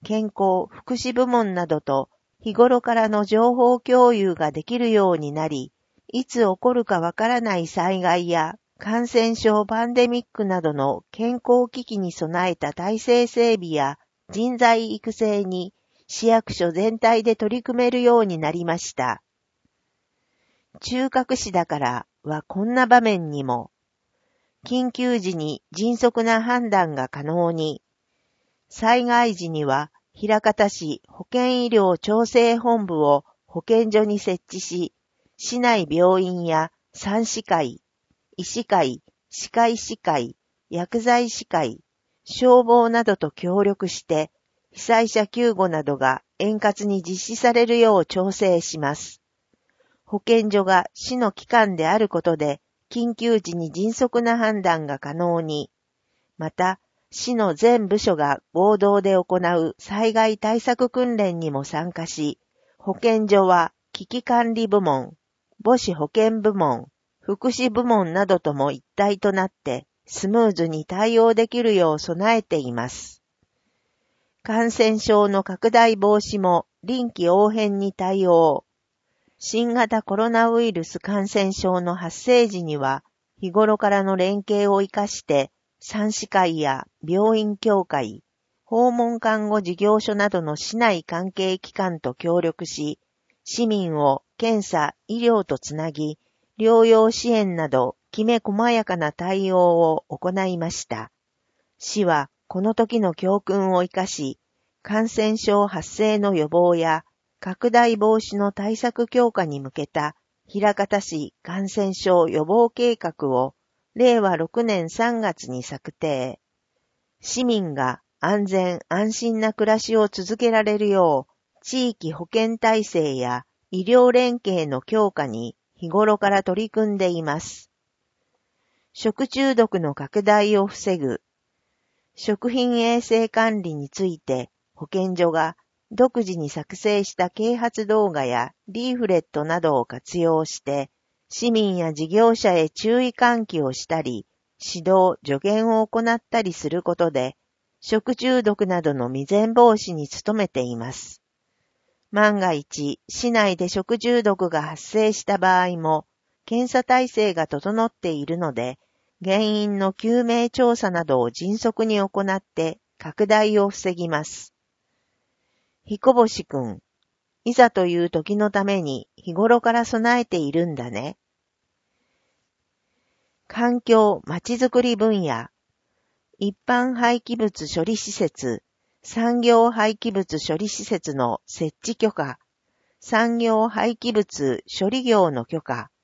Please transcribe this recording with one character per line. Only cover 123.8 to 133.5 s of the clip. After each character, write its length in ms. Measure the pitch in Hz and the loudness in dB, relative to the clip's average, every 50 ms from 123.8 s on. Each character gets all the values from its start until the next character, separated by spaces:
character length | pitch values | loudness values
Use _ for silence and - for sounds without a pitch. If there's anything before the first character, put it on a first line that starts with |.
| 185 | 0
療 260 | 202 240 247 247 247 | 4 6 6 6 6
連 280 | 240 247 247 247 240 240 - | 6 4 2 2 -2 -4 -4
携 220 | 202 185 175 156 | -2 -2 -2 -2
の 160 | 147 139 131 - | -2 -4 -6 -4
強 280 | - 220 220 214 196 | -2 0 2 2 2
化 160 | - 160 147 | 0 -2 -6
に 300 | 131 107 113 117 117 - _ _ _ _ | -4 -4 -8 -8 -10 -12 _ _ _ _
日 140 | - 180 165 | -12 -8 -4
頃 300 | 170 202 214 214 214 202 | 0 2 2 2 2 2
か 100 | 208 196 | 2 2
ら 140 | 202 196 190 | 2 2 0
取 220 | - 180 196 226 | 0 -2 -2 -4
り 60 | 214 | -4
組 240 | - 220 214 208 202 | -2 -2 -2 0 0
ん 20 | 196 | 0
で 100 | 190 180 | 0 -2
い 140 | 175 165 160 | -2 -2 -4
ま 180 | 151 143 160 | -4 -4 -4
す。 300 | - - - - - _ _ _ _ _ _ _ _ _ _ _ _ _ _ _ _ _ _ _ _ _ _ _ _ _ _ | -6 -10 -16 -20 -20 _ _ _ _ _ _ _ _ _ _ _ _ _ _ _ _ _ _ _ _ _ _ _ _ _ _
食 360 | - - 220 208 - 269 - | -6 -6 -4 -4 -4 -6 -6
中 260 | - 262 269 277 262 | -2 0 0 2 4
毒 260 | 226 226 - - 185 | 2 2 2 2 -2
の 140 | 165 147 143 | -2 -4 -4
拡 280 | - 143 - - 208 202 | -6 -8 -6 -4 -2 2
大 340 | 208 208 208 208 208 208 202 | 4 4 4 4 4 4 2
を 80 | 196 | 2
防 320 | 202 - - - 202 185 165 | 0 -4 -6 -4 -2 -2 -2
ぐ。 240 | 139 131 107 - _ _ _ _ _ _ _ _ _ _ _ _ _ _ _ _ _ _ _ | -2 -4 -4 -6 _ _ _ _ _ _ _ _ _ _ _ _ _ _ _ _ _ _ _
食 360 | - - - 208 - - 247 | -10 -4 -4 -4 -2 -4 -4
品 280 | 233 262 247 247 240 233 | -2 -2 -2 0 0 0
衛 220 | 226 233 233 240 | 2 2 0 0
生 280 | 233 - 226 226 226 220 | 0 0 0 0 0 0
管 320 | - 226 226 226 | 0 0 0 0